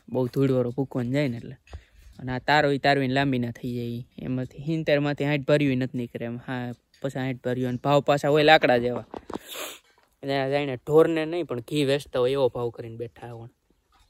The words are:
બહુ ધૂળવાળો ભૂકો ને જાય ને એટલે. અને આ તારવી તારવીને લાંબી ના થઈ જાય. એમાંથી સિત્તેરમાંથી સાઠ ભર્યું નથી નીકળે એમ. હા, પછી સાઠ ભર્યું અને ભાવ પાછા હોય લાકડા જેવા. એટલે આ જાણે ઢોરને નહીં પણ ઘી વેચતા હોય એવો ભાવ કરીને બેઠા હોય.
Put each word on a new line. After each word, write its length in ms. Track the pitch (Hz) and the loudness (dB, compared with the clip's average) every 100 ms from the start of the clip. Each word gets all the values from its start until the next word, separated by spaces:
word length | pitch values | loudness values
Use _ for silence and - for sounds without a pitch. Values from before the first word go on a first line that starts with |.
| - | -6
બહુ 180 | 123 123 | -4 -2
ધૂળવાળો 440 | 139 135 127 120 | 0 2 2 0
ભૂકો 300 | 127 135 131 | -4 -6 -4
ને 100 | 120 | -2
જાય 160 | 139 143 | -2 -2
ને 100 | 117 | -4
એટલે. 200 | - 135 - - _ _ - - | -12 -18 -18 -20 _ _ -20 -14
અને 120 | 127 | -8
આ 80 | 127 | -6
તારવી 380 | - 147 143 139 | 2 4 4 2
તારવીને 360 | 143 139 131 | 2 2 2
લાંબી 260 | 135 139 127 | 2 2 0
ના 120 | 120 | -2
થઈ 240 | 117 127 120 | -6 -8 -6
જાય. 500 | 120 120 120 - - | -6 -8 -12 -12 -6
એમાંથી 380 | 127 127 - | -6 -6 -8
સિત્તેરમાંથી 600 | 143 160 160 143 147 143 | -6 -2 2 2 2 -2
સાઠ 160 | 143 147 | 0 0
ભર્યું 380 | 131 147 143 127 | 2 2 4 0
નથી 200 | 127 123 | -2 -4
નીકળે 280 | 117 - 117 | -8 -8 -8
એમ. 120 | 120 | -8
હા, 340 | - 127 123 117 _ - | -8 -8 -8 -10 _ -10
પછી 80 | 139 | -8
સાઠ 260 | 135 131 123 | -4 -6 -4
ભર્યું 260 | 123 123 127 | -4 -2 -2
અને 100 | 123 | -2
ભાવ 180 | 143 143 | 2 2
પાછા 280 | 135 143 147 | 4 0 4
હોય 140 | 151 | 4
લાકડા 340 | 151 156 151 123 | 8 8 6 4
જેવા. 280 | 120 117 110 - - - - - - - _ _ _ - | 2 -4 -10 -16 -12 -14 -12 -12 -12 -14 _ _ _ -12
એટલે 160 | 139 139 | -4 -2
આ 100 | 135 | 0
જાણે 260 | 143 143 127 | 0 -2 -6
ઢોરને 500 | - 151 160 160 156 | 4 6 6 2 -2
નહીં 200 | 175 151 | -4 -4
પણ 140 | 120 | -6
ઘી 260 | - 147 135 | -4 -2 0
વેચતા 340 | 143 - 131 | 0 -2 -2
હોય 120 | 123 | 0
એવો 180 | 139 123 | 2 0
ભાવ 200 | 123 117 | 0 -8
કરીને 280 | 113 117 113 | -8 -14 -12
બેઠા 340 | 117 - 117 | -14 -12 -16
હોય. 180 | 117 113 _ _ _ _ _ | -14 -16 _ _ _ _ _